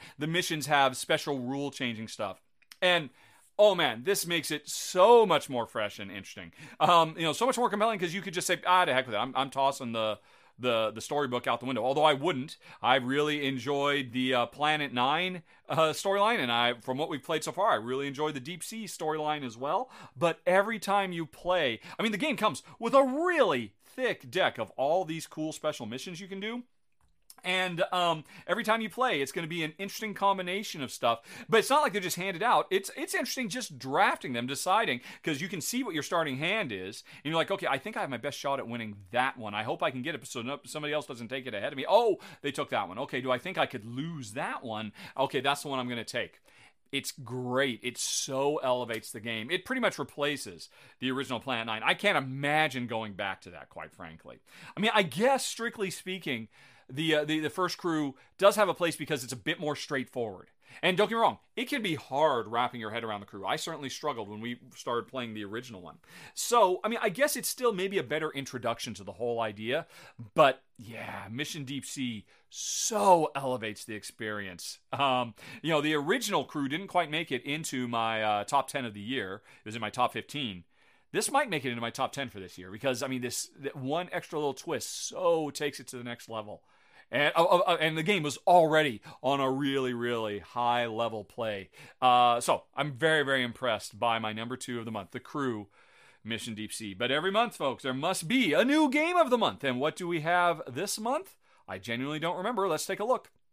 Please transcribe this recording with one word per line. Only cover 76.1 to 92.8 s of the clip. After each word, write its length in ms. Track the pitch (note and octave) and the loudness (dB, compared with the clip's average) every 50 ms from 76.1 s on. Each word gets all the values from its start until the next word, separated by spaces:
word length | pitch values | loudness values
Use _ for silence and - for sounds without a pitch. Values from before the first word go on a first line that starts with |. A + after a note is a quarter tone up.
| G#3+ C4+ A3 G#3 G3 D#3 B2+ | 0 0 0 0 0 0 0
crew 240 | - - D#3 C#3 C3 | -2 -4 -4 -4 -2
didn't 180 | C#3+ F3 G3 F#3+ | -2 -4 -6 -2
quite 220 | - F3+ E3+ D3 | 0 0 0 0
make 220 | D3 D#3+ E3+ - | -2 -4 -4 -2
it 120 | C3+ B2 - | -4 -4 -4
into 440 | C#3 C#3+ D#3+ D#3 - - C3 B2+ A#2+ | -4 -6 -6 -6 -6 -4 -4 -4 -2
my, 340 | A#2 A2+ A2+ A2+ A2 A2 | -2 0 0 0 0 0
uh, 220 | A2 G#2+ G#2+ G#2 G#2 | 2 2 2 2 0
top 240 | - D3 C#3+ - - | 2 2 0 0 0
ten 180 | - C#3+ B2 | -2 -6 -6
of 80 | A2+ G2+ | -6 -8
the 80 | G#2 | -8
year. 400 | G2+ A2+ C3+ B2+ G2+ F#2 F#2+ G#2+ - - - - _ | -8 -6 -4 -4 -4 -6 -8 -10 -14 -18 -20 -18 _
It 0 | |
was 100 | G#2+ G#2+ | -12 -8
in 60 | A#2 | -8
my 80 | A2 G#2 | -6 -6
top 240 | - B2+ B2 A#2 - | 0 0 0 0 0
fifteen. 520 | A2+ - - - D3 C#3 A2+ F#2+ F2 - _ _ _ _ _ _ _ _ _ | -4 -8 -8 -8 -8 -6 -6 -8 -10 -14 _ _ _ _ _ _ _ _ _
This 200 | - F#3 A3 - | -4 -2 -2 0
might 180 | C4+ C#4 D4+ A#3+ | 2 0 0 0
make 160 | E3+ D3 A#2+ | -2 -2 -2
it 40 | C3 | -4
into 120 | A#2+ A#2+ | -4 -4
my 80 | A#2 A#2 | -4 -6
top 220 | - - C3 A#2 | -2 -2 -4 -4
ten 180 | - C#3+ C3+ A#2 | -2 -6 -8 -8
for 100 | - G2+ | -8 -12
this 200 | F#2 F2 - - | -14 -14 -14 -16
year 100 | F2+ F#2 | -14 -14
because, 300 | G2 A2 C3+ C3+ B2+ A2 | -12 -4 -2 -2 0 0
I 60 | C3+ C3 | -2 -4
mean, 140 | C3 B2+ | -4 -4
this, 280 | B2 A#2+ - - - - - C3+ | -4 -4 -6 -6 -8 -10 -12 -12
that 160 | - - - | -10 -10 -8
one 320 | D3 B2+ C3 D3 E3+ F3+ D#3+ | -6 -4 -4 -2 -2 -4 -4
extra 260 | - F3 - - F3 D3+ | -6 -8 -8 -6 -4 -4
little 160 | D3+ C#3+ C3 | -2 -2 -4
twist 540 | - - E3+ D3+ A#2 - - - - - - | -4 -6 -6 -6 -4 -4 -6 -8 -8 -10 -8
so 420 | - - F#3 E3+ E3+ D#3+ D#3 C#3+ | -6 0 2 4 4 4 2 -2
takes 300 | C3+ - D3+ D3 C#3+ - | -4 -4 -4 -4 -4 -6
it 80 | C3 - | -10 -12
to 100 | - B2 | -12 -10
the 60 | A#2+ | -8
next 260 | A#2+ A#2+ - - - | -10 -10 -10 -10 -8
level. 320 | A2+ A2 G#2+ G#2 F2+ - _ _ _ _ _ _ _ - - _ | -8 -8 -8 -8 -12 -16 _ _ _ _ _ _ _ -20 -10 _
And, 220 | - B2+ D3 D3 - | 0 2 2 4 6
oh, 120 | E3 F3 - | 6 6 6
oh, 140 | F3+ F3 F3 | 6 6 6
oh, 100 | F#3 F3 D3+ | 4 2 2
and 200 | D#3 D#3+ D#3 D#3+ | 2 0 0 0
the 60 | D#3+ | 2
game 180 | F3 G#3 F#3 | 2 2 2
was 160 | D3 D3 - - - | 2 0 -4 -2 4
already 560 | F#3+ F3 F3+ D#3+ D3 D#3 D#3 D#3 C#3+ A2 G#2 - - - - - | 6 8 8 8 8 6 6 4 4 0 -4 -8 -16 -14 -4 0
on 160 | C3 C#3 C#3 | 0 2 2
a 100 | C3+ C3 | 2 2
really, 460 | C3+ C3+ D3 C#3 C3+ C#3 C3 B2+ B2 | 2 2 0 0 0 2 0 0 0
really 420 | A#2 A#2+ A#2+ A#2+ A#2 A2 G#2+ G#2 G2+ | -2 -2 0 0 0 -2 -2 -4 -6
high 480 | F#2+ - - A#2+ B2 A#2+ A#2+ A#2+ A#2+ | -8 -8 -4 0 2 4 4 4 2
level 380 | A#2 A2 A2 A#2 A2+ A2 G#2+ G2 | 0 0 -2 -2 -2 -2 -4 -8
play. 480 | - - - A2+ A2 G#2 G2 F#2+ - _ - - - - _ | -10 -8 -4 -4 -4 -4 -4 -8 -12 _ -20 -20 -20 -4 _
Uh, 400 | B2+ B2+ B2 B2 B2 B2 A#2+ B2 | 6 6 8 8 8 8 6 4
so 260 | B2 - C3+ - - _ _ | 4 2 2 0 0 _ _
I'm 160 | - | -4